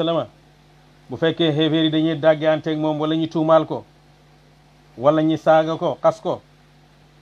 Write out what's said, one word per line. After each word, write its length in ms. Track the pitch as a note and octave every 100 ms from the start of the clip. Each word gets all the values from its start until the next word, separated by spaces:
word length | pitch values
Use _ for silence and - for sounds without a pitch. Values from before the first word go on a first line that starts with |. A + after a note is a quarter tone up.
sallam, 260 | E3 E3 A2+ _ _ _ _ _ _ _ -
bu 60 | B2+
fekkee 340 | E3 D#3+ E3
xéeféer 320 | D3 D#3+ D#3+
yi 60 | D#3+
dañuy 260 | D#3 D#3+ D3+
dàgganteeg 600 | D#3 D#3 D#3 D#3 D#3+ D#3
moom, 200 | D#3 D3+
wala 140 | D#3 D#3+
ñu 100 | D#3+
tuumaal 360 | E3 D#3 D3+ D3+
ko, 180 | B2+ - _ _ _ _ _ _ _ _ _ _ -
wala 240 | C3+ D#3
ñu 140 | D#3 D#3
saaga 400 | E3+ D#3+ D#3+ D#3
ko, 220 | E3 A#2+
xas 180 | D#3+ -
ko, 200 | F3 A#2 _ _ _ _ _ _ _ _